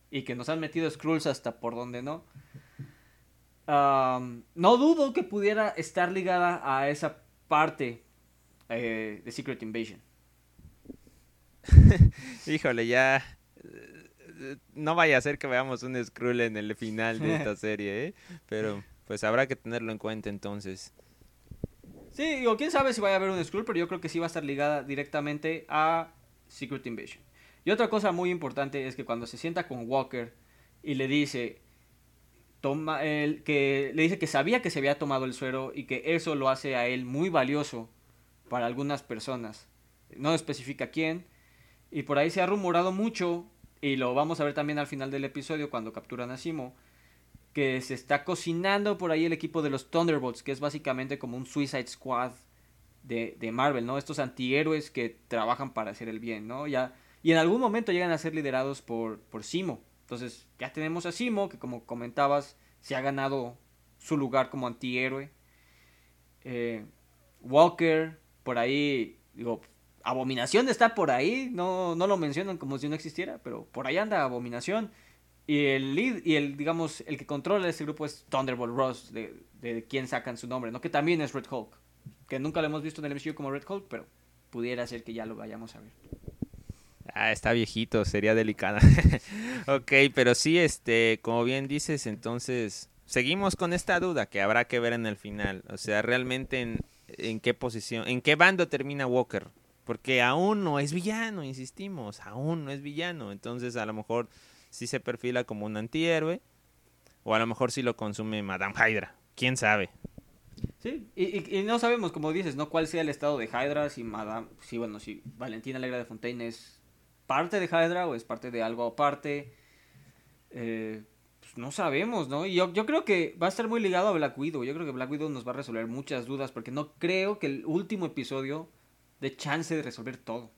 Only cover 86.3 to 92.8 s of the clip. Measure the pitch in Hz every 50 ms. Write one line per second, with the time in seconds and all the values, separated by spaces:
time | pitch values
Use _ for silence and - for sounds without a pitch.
86.3 | - - - - - - - - - - - - - - - - - 104 107 113
87.3 | 107 - - 110 117 117 113 - - 110 113 - - 110 101 - - 104 101 107
88.3 | 110 113 113 107 104 - 98 95 104 104 - - - - - - 143 - - -
89.3 | 202 214 220 240 262 247 185 - 139 135 - - 143 135 139 135 120 135 123 123
90.3 | 123 - - 151 165 175 170 147 - - - 123 113 113 113 113 110 107 - 117
91.3 | 117 117 117 123 131 135 135 135 143 147 - - 156 139 - 117 107 - - 117
92.3 | 117 120 - - 127 123 113 101 - -